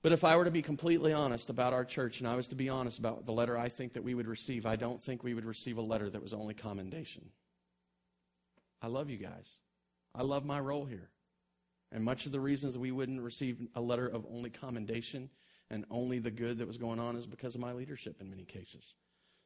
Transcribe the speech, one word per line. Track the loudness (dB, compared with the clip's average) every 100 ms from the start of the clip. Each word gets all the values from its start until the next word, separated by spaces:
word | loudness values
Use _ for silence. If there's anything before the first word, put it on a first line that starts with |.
But | 8
if | 8
I | 10 10
were |
to | 8
be | 4
completely | 2 0 6 6 6
honest | 6 4 2 0
about | 2 4
our | 4 2
church, | 0 -2 0
and | 0
I | 0
was | -2
to | 0
be | 0
honest | 2 -2 0
about | -2 0
the | 0
letter | 2 4 2
I | -2
think | -4 -6
that | -4
we | -2
would | -2 -2
receive, | -4 -2 0 0
I | 0
don't | 0 -2
think | -4 -4
we | -4
would | -4 -4
receive | -6 -4 -4
a |
letter | 0 0 0
that | -4
was | -6
only | -6 -6
commendation. | -6 -6 -6 -6 -8 -10 -14 -18 _ _ _ _ _ _ _ _ _ _ _ _ _ _ _
I | -4
love | -4 -4
you | -6
guys. | -8 -12 -16 -20 _ _ _ _ _
I | -4
love | 0 0
my | 0 -2
role | 0 -2
here. | -4 -8 -12 _ _ _ _ _ _ _ _
And | -2
much | 0 0 -2
of |
the | -2
reasons | 2 2 0 -2
we | -2
wouldn't | -2 -2 -2
receive | -6 -2 -2 -2 -6
a | -2
letter | 2 2 2
of | -2 -6
only | -8 -8
commendation | -8 -6 -6 -2 -4 -4 -8 -10 _ _ -20 _
and | -8 -4
only | -2 0 0
the | -2
good | -2 -2 -2
that | -4
was | -4
going | -2 -2
on | -2 -4
is | -8
because | -8 -6
of | -4
my | -6
leadership | -6 -8 -8 -10 -10
in | -12
many | -12
cases. | -12 -14 -14 -16 -18 -20 _ _ _ _